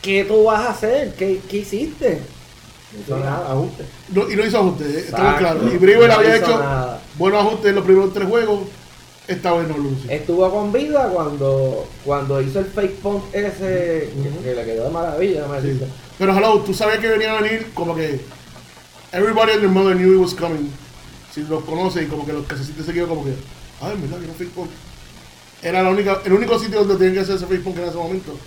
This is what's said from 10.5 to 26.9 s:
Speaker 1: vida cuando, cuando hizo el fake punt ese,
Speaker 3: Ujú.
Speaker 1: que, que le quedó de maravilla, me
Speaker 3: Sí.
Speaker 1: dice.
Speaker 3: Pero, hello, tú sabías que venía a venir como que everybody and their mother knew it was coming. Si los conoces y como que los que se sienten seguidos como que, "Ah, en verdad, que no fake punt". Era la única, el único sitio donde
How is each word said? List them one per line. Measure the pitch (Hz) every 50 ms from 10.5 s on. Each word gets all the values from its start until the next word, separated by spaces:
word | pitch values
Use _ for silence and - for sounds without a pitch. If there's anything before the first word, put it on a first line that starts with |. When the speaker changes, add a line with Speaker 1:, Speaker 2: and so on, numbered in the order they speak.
| 190 208 208 208
Speaker 1:
vida | 202 254 294 302 302 285 262 220 185
cuando, | 175 160 147 143 143 139 135 135 135 135 131 120 - - - - - -
cuando | 139 143 143 139 135 139 139
hizo | 135 135 135 196
el | 190
fake | 190 - 214 202 190 - -
punt | - 202 202 196 196 - -
ese, | 202 208 202 190 185 190 190 185 180 175 170 165 160 147 135 139
Speaker 3:
Ujú. | 139 139 143 139 -
Speaker 1:
que, | 117 127
que | 123
le | 120 113
quedó | 113 113 113 117
de | 143
maravilla, | 165 170 165 170 151 151 185 202 185 147 147 139
me | 143 135
Speaker 3:
Sí. | 131 139
Speaker 1:
dice. | 135 127 131 135 - - - - -
Speaker 3:
Pero, | - 190 190 190
hello, | 196 208 220 220 202
tú | - 190
sabías | 185 185 220 214 220 208
que | 220
venía | 226 220 214 220 220 220
a | 214
venir | 214 214 220 220 220 - -
como | - 170 170 165
que | 160 160 151 139 127 - - - - - - - - - - - - - - - - - -
everybody | - 180 202 214 226 220 220 214 220
and | 214
their | 208 190
mother | 185 190 196 190 185
knew | 180 180 185 190
it | 190
was | 180 175 -
coming. | - 165 170 165 151 143 143 135 - - - - - - - - - - -
Si | - 151 151
los | 151 156 156 156
conoces | 160 156 165 185 185 175 175 156
y |
como | 143 147 151 143
que | 147 156
los | 147 139
que | - 156
se | 135 135
sienten | - - 151 156
seguidos | 165 170 170 175 165
como | 165 156 139
que, | 139 127 135 - - - - - - - -
"Ah, | 135 180 208
en | 202
verdad, | 156 135 170 180
que | 175
no | 160 170
fake | 175 180 175
punt". | - 180 175 156 - - - - - - - - - - - - - - - - - - -
Era | 170 160 185
la | 190 190
única, | 190 208 202 196 196 190 -
el | 196 185
único | 208 240 - 233 -
sitio | 220 214 220 214
donde | 202 196